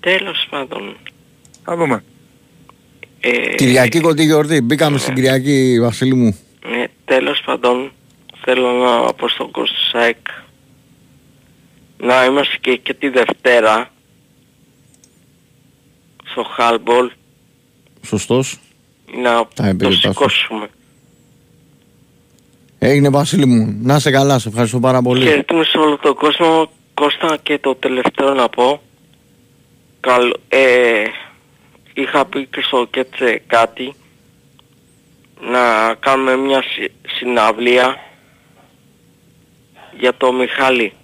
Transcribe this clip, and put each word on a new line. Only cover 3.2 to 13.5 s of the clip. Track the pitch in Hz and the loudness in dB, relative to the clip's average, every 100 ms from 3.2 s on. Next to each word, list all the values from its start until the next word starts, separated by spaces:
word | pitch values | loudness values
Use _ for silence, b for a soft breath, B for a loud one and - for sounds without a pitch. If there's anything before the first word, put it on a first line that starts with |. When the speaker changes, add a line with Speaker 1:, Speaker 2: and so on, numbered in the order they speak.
Speaker 1:
Ε, | 123 120 - | -4 -2 -4
Speaker 3:
Κυριακή, | - 135 127 123 165 | 0 2 4 2 2
κοντή | 160 151 | 2 2
γιορτή. | 156 156 151 160 | 2 2 2 0
Μπήκαμε | 117 143 156 | 0 0 0
Speaker 1:
ναι. | 143 | 0
Speaker 3:
στην | 127 | -2
Κυριακή, | 131 131 131 131 143 131 123 | 0 2 2 2 2 2 2
Βασίλη | 120 113 131 | 0 0 0
μου. | 131 120 95 _ _ - | 2 2 0 _ _ -10
Speaker 1:
Ναι, | 117 120 _ | -6 -6 _
τέλος | - 131 131 139 | 0 0 0 -4
πάντων, | - 127 123 123 135 _ _ _ _ - | -4 -2 0 0 -4 _ _ _ _ -12
θέλω | - 127 127 | -2 0 2
να | 123 123 120 123 | 2 2 2 0
πω | 113 120 | -2 -6
στον | - 135 | -6 -8
κόσμο | - - - | -6 -6 -4
της | - | -4
ΑΕΚ | 120 117 113 - - - _ _ _ _ _ _ _ _ _ _ _ _ _ _ _ | 0 -2 -2 -10 -18 -20 _ _ _ _ _ _ _ _ _ _ _ _ _ _ _
να | 120 127 | 0 2
είμαστε | 127 139 135 - | 4 2 -2 -4
και, | - 123 | -2 -4
και | - | -4
τη | 139 143 | -6 -2
Δευτέρα | 127 110 - 131 | 0 0 0 2